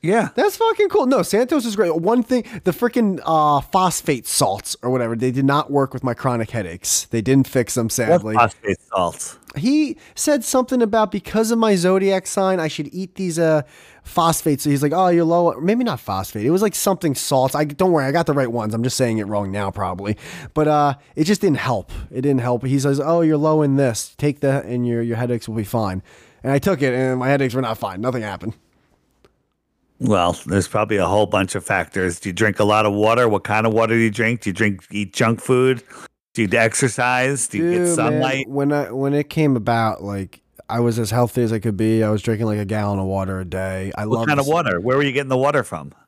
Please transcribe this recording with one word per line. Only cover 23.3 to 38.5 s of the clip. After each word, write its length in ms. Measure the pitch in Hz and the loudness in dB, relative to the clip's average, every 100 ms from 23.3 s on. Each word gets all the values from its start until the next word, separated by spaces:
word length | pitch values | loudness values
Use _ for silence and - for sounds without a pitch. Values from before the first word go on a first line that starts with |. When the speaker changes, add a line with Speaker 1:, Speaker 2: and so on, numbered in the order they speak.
| 151 | 2
Speaker 2:
low 240 | 156 156 | 2 2
in 160 | 147 135 | 2 2
this. 360 | 135 107 - - | 2 0 -8 -2
Take 240 | 147 139 | -2 0
that, 240 | 139 139 92 | 0 0 -2
and 200 | 123 120 | -4 -2
your, 160 | 117 | -2
your 140 | 117 113 | -2 -2
headaches 320 | 123 120 - | -2 -4 -4
will 80 | 110 | -6
be 80 | |
fine." 400 | 101 117 104 92 - - - _ | -2 -2 -2 -4 -10 -20 -20 _
And 80 | 131 | -2
I 80 | 139 | 0
took 220 | 196 170 | 2 0
it, 120 | 135 | 0
and 240 | 123 131 127 | 0 0 0
my 100 | 127 | 0
headaches 240 | 139 131 | 2 0
were 80 | 120 | -2
not 160 | 123 110 | -4 -4
fine. 240 | 104 92 | -6 -4
Nothing 220 | 120 123 | -4 -4
happened. 320 | 107 92 113 - _ _ _ _ _ _ _ _ _ _ _ _ _ _ | -6 -8 -10 -12 _ _ _ _ _ _ _ _ _ _ _ _ _ _
Speaker 1:
Well, 300 | 127 101 87 87 - | 0 2 2 0 -2
there's 220 | 98 87 | -2 0
probably 300 | 107 107 101 | -2 0 0
a 80 | 87 | 2
whole 180 | 101 104 | 2 2
bunch 300 | 101 95 104 | 0 -2 -6
of 80 | |
factors. 560 | - 98 80 98 92 85 | -2 -2 -2 -2 -4 -4
Do 100 | 101 | -8
you 40 | |
drink 260 | 87 107 98 | 0 0 2
a 40 | 104 | 2
lot 200 | 107 107 | 4 2
of 80 | |
water? 360 | 104 107 113 123 | 2 2 4 4
What 140 | 101 - | 2 0
kind 200 | 110 113 | 0 0
of 80 | |
water 200 | 110 113 117 | 2 2 2
do 40 | |
you 100 | 113 | 0
drink? 300 | 104 113 117 | 0 -2 -2
Do 80 | - | -6
you 40 | |
drink, 320 | 90 107 95 - | -2 -2 -2 -8
eat 220 | 104 101 | -8 -6
junk 260 | - 113 113 | 0 0 0
food? 400 | - 127 131 127 - - - _ _ | 0 2 2 0 -6 -20 -20 _ _
Do 80 | - | -4
you 60 | 107 117 | 0 2
exercise? 880 | 113 - 135 120 123 127 131 139 - | 2 2 -2 0 0 0 0 -2 -4
Do 100 | - | -2
you 120 | 170 | 0
get 60 | 180 | 0
Speaker 2:
Dude, 80 | 175 | 0
man, 80 | 165 | 0
Speaker 1:
sunlight? 540 | 117 123 131 135 | 0 0 0 -2
Speaker 2:
when 240 | 135 | -4